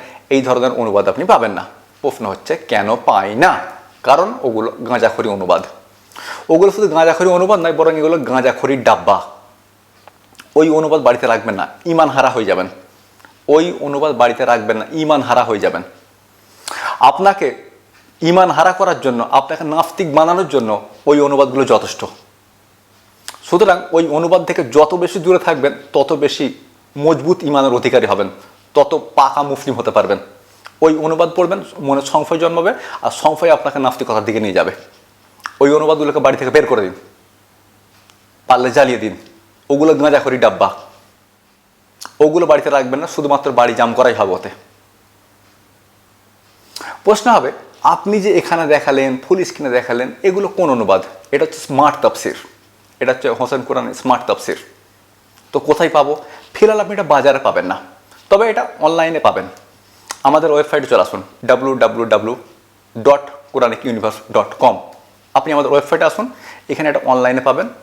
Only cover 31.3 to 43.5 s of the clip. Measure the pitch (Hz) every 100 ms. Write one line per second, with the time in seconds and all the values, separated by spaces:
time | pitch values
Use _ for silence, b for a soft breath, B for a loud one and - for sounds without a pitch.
31.3 | 175 170 196 - - 139 139 139 156 147
32.3 | 165 165 170 180 - B B 120 - 156
33.3 | 156 170 147 143 139 131 - 120 107 104
34.3 | 110 104 90 82 - - _ _ _ _
35.3 | _ - - 139 151 156 156 147 147 131
36.3 | 123 127 151 135 117 92 - - _ _
37.3 | _ _ _ _ _ _ _ _ _ _
38.3 | _ - 127 127 143 127 117 107 87 -
39.3 | _ _ _ - 143 156 139 147 143 131
40.3 | 127 113 90 95 - - _ _ _ _
41.3 | _ _ _ _ _ _ _ - - 151
42.3 | 170 160 143 147 139 127 135 170 - 143
43.3 | 139 139